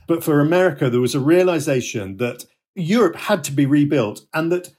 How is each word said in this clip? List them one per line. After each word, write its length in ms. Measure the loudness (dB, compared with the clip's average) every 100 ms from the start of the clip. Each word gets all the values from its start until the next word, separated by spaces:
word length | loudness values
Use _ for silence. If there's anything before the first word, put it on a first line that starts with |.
| -4
But 180 | -2
for 160 | 2 2
America, 520 | 2 2 2 0 0
there 100 | 0
was 140 | 0 0
a 40 |
realization 1000 | 2 4 4 0 -2 -2 -2 -8 -8 -6
that 280 | -6 -6 -18 _ _ -8
Europe 400 | 0 2 2 0
had 280 | -4 -2 -2
to 60 |
be 140 | -2 2
rebuilt 640 | 2 2 0 -2 -6 _
and 200 | -4 -2
that 180 | -2 -6